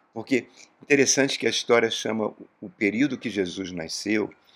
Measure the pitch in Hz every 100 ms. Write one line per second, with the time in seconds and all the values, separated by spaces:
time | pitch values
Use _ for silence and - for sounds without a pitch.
0 | _ 113 110 127 - - - _ - 139
1 | 127 - 139 - 117 - - 117 113 -
2 | 113 110 107 - - _ 104 - 101 107
3 | 143 120 120 101 90 92 95 90 80 -
4 | 101 107 101 - _